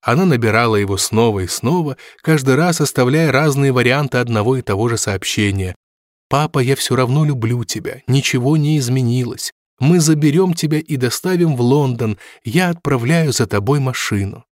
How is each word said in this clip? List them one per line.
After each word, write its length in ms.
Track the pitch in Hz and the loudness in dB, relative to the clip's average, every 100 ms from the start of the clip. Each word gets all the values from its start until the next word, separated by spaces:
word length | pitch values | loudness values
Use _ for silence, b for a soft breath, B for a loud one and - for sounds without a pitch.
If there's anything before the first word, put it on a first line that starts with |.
Она 240 | - 123 190 | 0 2 2
набирала 500 | 131 113 107 117 107 | 2 2 2 2 0
его 220 | 101 98 | 0 -2
снова 420 | - 110 117 104 | -2 2 2 0
и 80 | 90 | -4
снова, 480 | - 113 180 151 131 B B | -4 -2 0 -2 -6 B B
каждый 340 | - 156 135 131 | 0 0 2 2
раз 260 | 175 165 | 2 0
оставляя 500 | 147 - 127 156 160 | -2 0 2 2 2
разные 400 | 127 156 139 139 | 2 2 2 2
варианты 460 | 127 123 131 147 127 | 2 2 2 0 -2
одного 400 | 120 110 107 131 | 0 0 0 0
и 40 | |
того 280 | - 98 120 | -2 -2 0
же 80 | 117 | -2
сообщения. 800 | - 98 - - 104 98 92 90 _ _ _ _ _ | -4 -4 -4 -2 0 0 -4 -8 _ _ _ _ _
«Папа, 320 | 139 156 147 | -2 0 0
я 160 | 127 135 | 0 0
все 220 | - 123 | 0 0
равно 260 | 127 139 | 0 2
люблю 400 | 151 135 110 120 | 0 0 -2 -2
тебя, 380 | 117 113 - 123 - | -4 -8 -8 -12 -2
ничего 500 | 131 - 127 123 156 | 0 0 0 2 2
не 200 | 147 151 | 2 0
изменилось. 760 | 123 131 123 123 120 - - _ _ _ | 0 0 0 0 -2 -6 -12 _ _ _
Мы 180 | 131 180 | 2 4
заберем 540 | 156 156 151 151 190 | 4 2 2 2 0
тебя 240 | 165 156 156 | 0 -2 -4
и 180 | 156 143 | -4 -4
доставим 600 | 123 - 185 180 170 131 | -2 -2 -2 0 2 2
в 60 | |
Лондон, 560 | 120 143 139 120 117 104 B B - | 2 2 2 -2 -4 -6 B B -4
я 240 | 147 180 | 0 0
отправляю 640 | 170 - 123 120 165 156 | -2 -2 -2 0 0 0
за 140 | 120 110 | 0 0
тобой 320 | 101 101 143 | 0 0 0
машину». 680 | 131 123 - 104 98 - _ | 0 -4 -4 -2 -4 -8 _